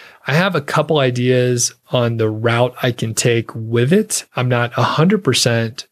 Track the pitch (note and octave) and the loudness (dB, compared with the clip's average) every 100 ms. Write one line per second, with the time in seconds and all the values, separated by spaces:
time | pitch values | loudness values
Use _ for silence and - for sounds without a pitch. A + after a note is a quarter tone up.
0 | - - - D#3 G3 E3+ - - D#3 D#3 | -20 -16 -2 0 2 -2 -2 -2 0 2
1 | C3 B2 B2 B2+ B2 B2 - - - B2+ | 0 0 0 2 2 0 -2 -6 -4 -2
2 | A#2 A#2 A2 G#2+ A#2 A#2 B2 - B2+ A#2+ | 0 0 -2 0 0 2 0 0 -4 -2
3 | A2+ G#2+ B2+ A#2 A2+ A2+ A2 A#2+ B2+ G3 | -4 -2 0 0 -2 -10 -4 0 2 2
4 | G#3+ - - - B2 A#2+ A#2+ - A#2+ - | 2 -6 -8 -4 0 0 0 0 -2 2
5 | E3+ G#3 - A#2 B2 A#2 A2+ A#2+ - | 2 2 0 0 2 0 -2 -6 -14